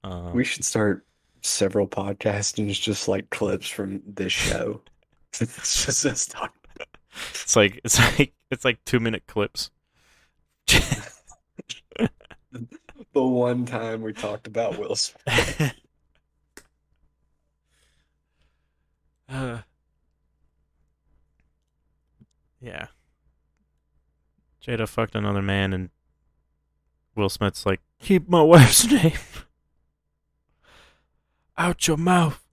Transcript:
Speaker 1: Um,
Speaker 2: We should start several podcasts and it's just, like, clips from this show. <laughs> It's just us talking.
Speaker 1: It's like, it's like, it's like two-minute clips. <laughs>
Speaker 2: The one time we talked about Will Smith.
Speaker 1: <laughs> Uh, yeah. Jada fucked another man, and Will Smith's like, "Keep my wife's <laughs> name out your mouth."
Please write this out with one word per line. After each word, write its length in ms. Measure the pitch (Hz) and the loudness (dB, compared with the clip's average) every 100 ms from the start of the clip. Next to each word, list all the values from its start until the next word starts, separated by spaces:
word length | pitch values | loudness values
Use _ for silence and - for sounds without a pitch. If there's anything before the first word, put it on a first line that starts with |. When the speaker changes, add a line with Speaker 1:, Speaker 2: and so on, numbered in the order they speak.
Speaker 1:
Um, 300 | 98 90 87 | -12 -12 -6
Speaker 2:
We 100 | 120 | -2
should 220 | 127 - - | -2 -4 -4
start 400 | 113 104 92 _ _ _ _ | 0 0 -2 _ _ _ _
several 460 | - - 98 104 98 | -6 -2 0 0 -2
podcasts 680 | - 98 101 - 101 98 - | -4 -6 -4 -4 -2 -4 -4
and 100 | 104 | -4
it's 80 | 98 | -4
just, 300 | - 101 - | -4 -4 -2
like, 220 | 98 - | -4 -4
clips 400 | - 104 98 - | -4 -4 -4 -6
from 320 | - 98 98 - | -8 -8 -8 -12
this 280 | 98 92 | -8 -4
show. 480 | - - - - 110 _ _ _ | -2 -2 -2 -4 -8 _ _ _
<laughs> 300 | _ _ - | _ _ -6
It's 460 | 117 - - - - | -6 -6 -4 -2 0
just 200 | 120 - | 0 -2
us 200 | 117 - | -2 -6
talking. 320 | - - _ - - - - _ - - | -8 -12 _ -20 -20 -20 -20 _ -16 -12
Speaker 1:
It's 240 | - - 220 | -12 0 4
like, 240 | 208 - 117 | 4 2 -2
it's 120 | - | 4
like, 360 | 117 - 143 _ _ | 4 4 0 _ _
it's 140 | 127 131 | -4 -2
like 180 | 117 - | -4 -2
two-minute 380 | 123 113 110 - | -2 0 -6 -6
clips. 440 | - 101 - - _ _ _ _ _ _ _ _ _ - | -4 -4 -4 -12 _ _ _ _ _ _ _ _ _ 2
<laughs> 0 | |
Speaker 2:
The 1400 | - - - - - _ - _ - - - _ - 226 _ _ - _ 120 120 - - - 233 143 | 2 2 -4 -8 -20 _ -20 _ -20 -18 -18 _ -4 -4 _ _ -20 _ -16 -16 -18 -20 -20 -4 0
one 420 | 131 127 123 123 120 | 0 0 0 -2 -4
time 360 | 123 113 113 | -6 -6 -8
we 100 | 110 | -8
talked 360 | 104 104 107 - | -8 -8 -8 -8
about 300 | 110 113 - | -4 -4 -4
Will 180 | 101 - | -6 -4
Smith. 760 | - - - - - - 147 - | -6 -6 -2 -2 -2 -2 -4 -4
Speaker 1:
<laughs> 40 | _ _ _ _ _ _ _ - _ _ _ _ _ _ _ _ _ _ _ _ _ _ _ _ _ _ _ _ _ _ _ _ _ _ _ | _ _ _ _ _ _ _ -20 _ _ _ _ _ _ _ _ _ _ _ _ _ _ _ _ _ _ _ _ _ _ _ _ _ _ _
Uh, 300 | 131 131 117 - _ _ _ _ _ _ _ _ _ _ _ _ _ _ _ _ _ _ _ _ _ _ _ _ _ - _ _ _ | -8 -8 -8 -14 _ _ _ _ _ _ _ _ _ _ _ _ _ _ _ _ _ _ _ _ _ _ _ _ _ -20 _ _ _
yeah. 280 | 123 - - _ _ _ _ _ _ _ _ _ _ _ _ _ _ _ _ _ | -16 -14 -14 _ _ _ _ _ _ _ _ _ _ _ _ _ _ _ _ _
Jada 240 | - 117 110 | -8 -4 -4
fucked 280 | - 113 110 | -2 -2 -2
another 260 | 104 101 | -2 -2
man, 320 | 98 98 98 | 0 0 0
and 160 | 92 92 _ _ _ _ _ _ _ _ _ _ _ _ - | -2 -6 _ _ _ _ _ _ _ _ _ _ _ _ -4
Will 140 | 98 | -4
Smith's 360 | - 101 - - | 0 -4 -2 -4
like, 160 | 95 _ _ | -4 _ _
"Keep 300 | - 190 - | 2 2 4
my 120 | 175 | 6
wife's 420 | 156 165 120 - 233 | 10 12 12 8 4
<laughs> 60 | |
name 220 | 262 160 - - - - _ _ _ _ _ _ _ _ _ _ _ _ - - _ _ _ _ _ _ - | 4 4 0 -12 -20 -20 _ _ _ _ _ _ _ _ _ _ _ _ -20 -20 _ _ _ _ _ _ -4
out 300 | 170 170 - | -2 0 0
your 100 | 156 | 0
mouth." 460 | 175 180 165 127 _ | 4 4 4 -2 _